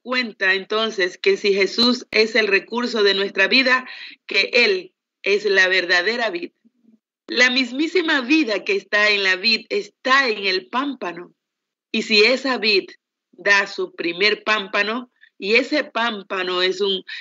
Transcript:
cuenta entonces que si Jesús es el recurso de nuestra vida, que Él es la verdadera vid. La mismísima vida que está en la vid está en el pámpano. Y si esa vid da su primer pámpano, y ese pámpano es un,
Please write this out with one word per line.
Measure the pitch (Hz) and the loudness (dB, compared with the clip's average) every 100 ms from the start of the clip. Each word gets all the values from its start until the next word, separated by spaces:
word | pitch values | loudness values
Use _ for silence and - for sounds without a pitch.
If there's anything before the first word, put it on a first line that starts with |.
cuenta | 240 254 240 - 196 | -6 -4 -4 -2 0
entonces | 190 190 214 226 214 180 - | 0 -2 -4 -2 -2 -4 0
que | - 196 | 0 2
si | 208 | 2
Jesús | 196 190 - 240 240 - | 2 0 2 2 0 0
es | 214 220 | 0 2
el | 226 214 | 2 2
recurso | 190 - 233 240 226 | 0 -2 -6 -4 0
de | 202 | 2
nuestra | 196 196 190 190 | 2 -2 0 2
vida, | 247 254 254 254 - - - - | 4 4 0 -2 -16 -18 -18 -4
que | 196 190 | -2 0
Él | - 233 185 175 _ _ _ | 2 2 0 -4 _ _ _
es | 196 202 | -2 0
la | 208 196 185 | 2 2 4
verdadera | 185 170 180 180 240 220 | 2 2 0 0 -2 -4
vid. | 175 170 _ _ _ _ _ _ _ - | -6 -10 _ _ _ _ _ _ _ -6
La | - 254 | 2 2
mismísima | 254 247 262 320 359 320 294 | 2 -2 -2 -2 0 0 0
vida | 240 311 240 196 | 2 2 2 -2
que | - 196 | -2 -4
está | - 208 208 | 0 2 2
en | 202 | 2
la | 196 185 | 2 0
vid | 220 220 - | 2 0 -2
está | 202 - _ 262 269 269 | -6 -6 _ 0 2 2
en | 208 | 0
el | 196 185 185 | -2 -2 -4
pámpano. | 240 285 262 185 170 180 _ _ _ _ _ _ | -6 -4 -6 -8 -10 -16 _ _ _ _ _ _
Y | 220 | -6
si | 208 214 | 0 4
esa | 220 254 269 240 | 4 4 0 -2
vid | 214 196 - - _ _ _ | 0 0 -2 -12 _ _ _
da | - 185 202 202 | -6 0 2 0
su | - 180 | -6 -8
primer | - 170 170 202 208 | -4 -6 0 0 0
pámpano, | - 214 196 208 202 233 247 _ _ - | -2 -2 -2 -2 -2 -4 -8 _ _ -8
y | 196 | 0
ese | 226 262 302 | 2 2 -2
pámpano | 277 226 233 214 185 196 185 180 | -2 -2 -4 -4 -8 -6 -2 0
es | 185 185 | 0 0
un, | 202 190 - - | -2 -4 -6 -14